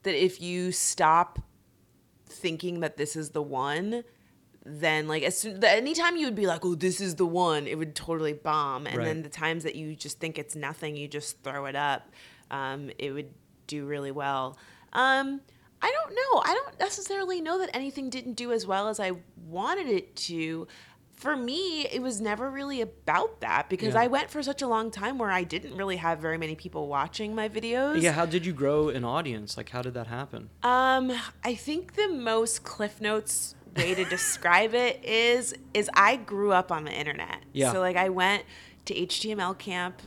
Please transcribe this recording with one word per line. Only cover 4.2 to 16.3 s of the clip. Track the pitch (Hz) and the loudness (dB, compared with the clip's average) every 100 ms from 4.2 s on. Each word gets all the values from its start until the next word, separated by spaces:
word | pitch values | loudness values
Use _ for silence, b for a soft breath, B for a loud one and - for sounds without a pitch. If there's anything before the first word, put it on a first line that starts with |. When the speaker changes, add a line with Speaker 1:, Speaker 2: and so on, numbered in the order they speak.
| b b _ _ - | b b _ _ -14
Speaker 1:
then, | 147 160 156 156 | -2 2 2 0
like, | 156 | 0
as | 143 180 | 0 -2
soon, | 214 95 | -6 4
the, | 214 | 6
anytime | 208 269 330 339 349 | 6 4 2 2 2
you | 277 | -2
would | 214 | 2
be | 190 | 0
like, | 165 180 | 2 0
"Oh, | |
this | 165 185 180 | 2 0 0
is | 196 156 | -4 0
the | 180 | 0
one," | 170 175 151 143 | 4 2 2 0
it | 156 | -4
would | 160 | -4
totally | 147 - 165 156 | -6 -4 -2 -2
bomb. | 147 156 151 143 131 143 | -2 0 0 0 -2 -4
And | - | -2
Speaker 2:
Right. | 160 | -2
Speaker 1:
then | 156 | -2
the | 151 | -6
times | - 160 165 | -4 -2 0
that | 160 - | -4 -6
you | 156 156 | -10 -10
just | 147 - | -10 -6
think | 165 160 | -6 -6
it's | 147 156 | -8 -6
nothing, | 143 - 156 147 | -8 -6 -8 -6
you | 143 | -8
just | 147 147 - | -8 -8 -10
throw | 143 139 139 | -8 -6 -4
it | 139 | 0
up, | 143 135 - B B B _ | 0 0 -4 B B B _
um, | 139 135 135 139 - | -6 -4 -6 -8 -8
it | 139 | -6
would | 139 139 - _ _ - | -6 -10 -16 _ _ -10
do | 147 139 | -8 -6
really | 147 139 | -6 -6
well. | 139 139 135 131 139 B B B | -4 -2 0 -2 -8 B B B
Um, | - 262 269 269 277 - b b _ | 2 4 4 2 -6 -12 b b _
I | - | 0
don't | 571 640 440 | 0 -2 -2
know. | 539 | 4